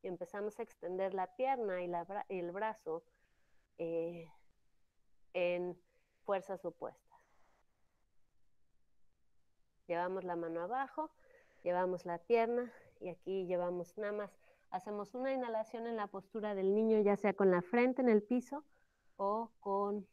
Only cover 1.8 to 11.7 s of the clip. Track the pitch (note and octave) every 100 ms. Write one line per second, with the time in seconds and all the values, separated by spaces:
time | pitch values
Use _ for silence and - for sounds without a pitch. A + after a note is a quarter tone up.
1.8 | F3 F3 E3+ G3+ - F#3+ F3 F#3 A3 G#3+
2.8 | - E3 _ _ _ _ _ _ _ -
3.8 | E3 E3 E3 E3+ E3 - - _ _ _
4.8 | _ _ _ - - F3+ F3 F3 F3+ F3
5.8 | _ _ _ _ - G3 F#3+ F#3 F3 -
6.8 | B2+ - _ - _ _ _ _ _ _
7.8 | _ _ _ _ _ _ _ _ _ _
8.8 | _ _ - _ _ _ _ _ _ _
9.8 | - E3+ F3+ F#3+ F#3 E3+ E3+ E3 F3+ C4
10.8 | C4+ - D#4 _ - - _ _ F3